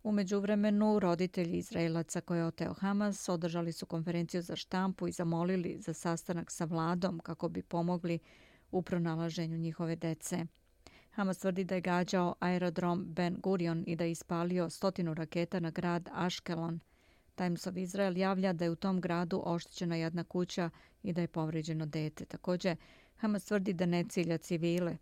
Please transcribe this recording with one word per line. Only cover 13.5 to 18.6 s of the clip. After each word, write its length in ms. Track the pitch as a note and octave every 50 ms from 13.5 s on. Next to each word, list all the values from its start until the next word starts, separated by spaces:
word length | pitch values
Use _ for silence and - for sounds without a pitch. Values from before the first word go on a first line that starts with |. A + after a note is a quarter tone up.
| F#3+ F#3+ E3+ E3+ E3 E3 -
i 100 | - E3+
da 80 | D#3+ F3
je 60 | E3+
ispalio 600 | E3+ - - - F3+ E3+ E3+ F3 F3+ F3+ E3+ E3
stotinu 440 | - - - F#3+ F#3 - F3 E3 D#3
raketa 460 | E3 D#3+ - - E3+ E3+ E3+ - F#3
na 100 | E3+ E3
grad 380 | D#3 - F3 F3 F3 E3+ F3 -
Ashkelon. 680 | - - F3 F3+ - - _ - F3 E3 E3 E3+ E3 E3 _ _ _ _ _ _ _ _ _ - _
Times 320 | - F#3 F3+ E3+ E3 -
of 100 | F#3+ F#3
Israel 420 | F3+ F#3 F3 F#3 G3 G3+ F#3+ F3 F3+
javlja 340 | F#3+ F#3+ G3 F#3 F#3+ F#3+
da 120 | F3+ D#3+